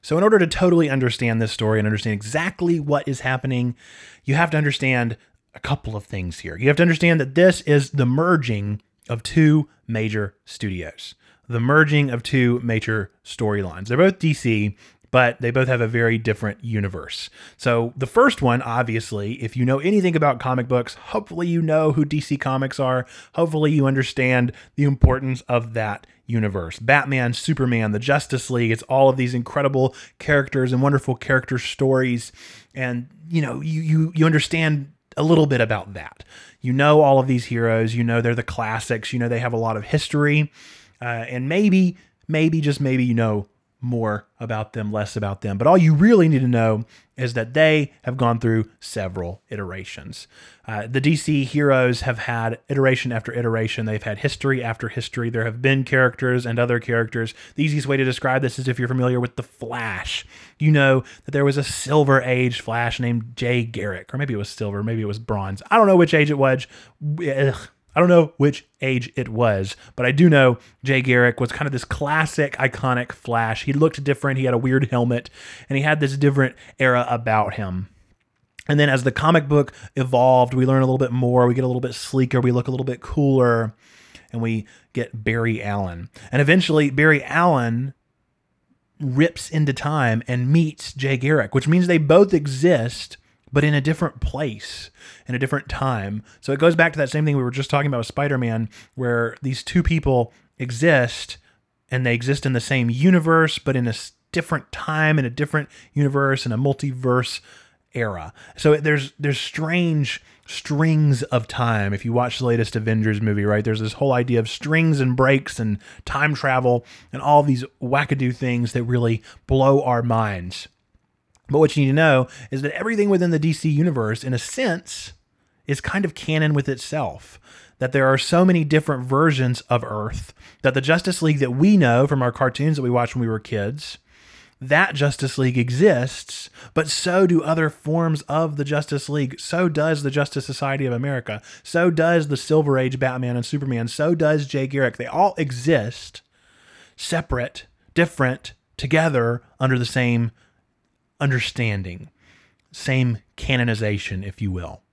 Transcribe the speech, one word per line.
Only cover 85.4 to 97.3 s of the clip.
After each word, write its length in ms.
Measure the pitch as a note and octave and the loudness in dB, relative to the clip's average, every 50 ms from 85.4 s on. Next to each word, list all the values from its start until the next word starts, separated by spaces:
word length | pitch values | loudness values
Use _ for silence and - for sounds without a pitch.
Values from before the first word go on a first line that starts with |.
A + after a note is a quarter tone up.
| A2+ A#2 A2 A2+ | 0 -2 -2 -4
Allen. 480 | G#2+ G#2 G2+ G2+ G2 F2+ E2+ E2+ E2+ - _ - - - | -4 -6 -4 -4 -4 -6 -8 -12 -14 -16 _ -20 -12 -4
And 100 | - C3 | 0 0
eventually, 480 | C#3+ C#3+ E3+ F#3 F3 - D#3 D#3 D3 C#3 | 4 6 4 4 4 4 2 2 2 2
Barry 340 | C3 C#3 D3+ D#3 D#3 C#3 C3 | 2 4 4 4 4 2 0
Allen 720 | - - D#3+ F3 F3+ D#3 C3 A#2+ A#2 A#2 A#2 C3 C#3 - _ _ _ _ _ _ _ _ _ _ _ _ _ _ _ _ _ _ _ _ _ | -2 0 2 2 4 2 2 0 0 -2 -2 -4 -6 -10 _ _ _ _ _ _ _ _ _ _ _ _ _ _ _ _ _ _ _ _ _
rips 520 | D3 C3 B2 C3+ D#3+ E3 - - - - | -6 -2 2 2 2 2 0 -6 -12 -4
into 200 | D#3+ D#3 D3+ C#3+ | -2 0 0 0
time 520 | C3 - - D3 D#3 D3+ C3+ A#2 A2 A2+ - | 0 -2 -4 -4 0 0 2 2 0 0 -2
and 240 | - B2 B2 B2 B2+ | -4 -4 -2 0 2
meets 420 | D3+ E3 E3 D#3 D3 - - - - | 4 4 4 2 -2 -10 -16 -14 -10
Jay 220 | C3+ C3 C#3 C3+ | -6 -2 -2 -2
Garrick, 380 | B2 B2+ C#3+ D#3 C#3+ G#2+ G2+ - | 0 0 2 2 2 0 2 0
which 140 | C3+ - | 0 2
means 180 | D3+ E3 F3+ F3+ | 4 2 2 4
they 140 | F3 F3 D#3+ | 4 2 2
both 340 | D#3 C#3 D#3+ F#3 G3+ G3 - | 4 6 6 6 6 6 4
exist, 840 | D#3+ D3 C#3+ C3+ C3 D3 F3+ E3+ B2 A2+ B2 - - - - - _ _ _ _ _ _ _ | 0 0 -2 -4 0 2 4 4 4 0 -4 -6 -10 -14 -16 -18 _ _ _ _ _ _ _
but 120 | B2+ C#3+ C#3+ | 0 0 2
in 120 | D3+ D3 | 2 2
a 60 | C#3+ | 2
different 380 | C3+ D3+ D#3+ - F3 D3 - A2+ | 0 0 -2 -2 -2 -4 -4 -4
place, 720 | - - - C3+ D#3 C3+ G#2+ G#2 - - - - - - _ _ - - - - _ | -6 -4 -4 -4 -6 -6 -6 -10 -14 -16 -16 -16 -16 -18 _ _ -20 -20 -20 -20 _
in 80 | - B2 | -6 -4
a 40 | B2 | -4
different 300 | C3+ B2+ D3 C#3 - - | -2 -2 -2 -4 -4 -6
time. 540 | - - C3+ C3+ B2 A2 G2 G2+ G#2 A2 - _ - _ | -6 -4 -2 -2 -2 -2 -4 -6 -8 -8 -10 _ -20 _
So 120 | - - C#3 | -6 -4 -2
it 60 | C#3 | 2
goes 160 | D#3+ E3+ E3+ | 4 4 4
back 160 | E3 E3 E3 D#3+ | 4 2 0 2
to 40 | |
that 140 | D3+ C#3+ B2+ | -2 -4 -2
same 120 | D3 D3+ D3+ | 0 0 0
thing 140 | D3+ | 2